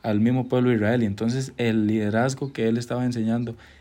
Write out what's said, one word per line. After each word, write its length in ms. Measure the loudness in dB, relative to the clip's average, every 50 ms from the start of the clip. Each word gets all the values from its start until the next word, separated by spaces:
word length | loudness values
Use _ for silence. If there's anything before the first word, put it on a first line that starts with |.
| -4
al 180 | -2 0 2
mismo 260 | 2 2 2 0 0 0
pueblo 220 | 2 2 4 4
de 60 | 4 4
Israel". 260 | 2 2 2 2 0
Y 20 |
entonces 460 | 0 -2 -2 -2 -2 -2 -2 -4 -6 -4 -2
el 280 | 0 0 2 2 2
liderazgo 680 | 2 2 0 0 0 0 0 0 0 -2 -4 -8 -8 -4
que 160 | -2 0 0
él 80 | 0 -2
estaba 260 | -2 -4 -4 -2 -2
enseñando 540 | -2 -2 -2 -2 0 0 -2 -2 -4 -8 -12 -16 -20 -20 -20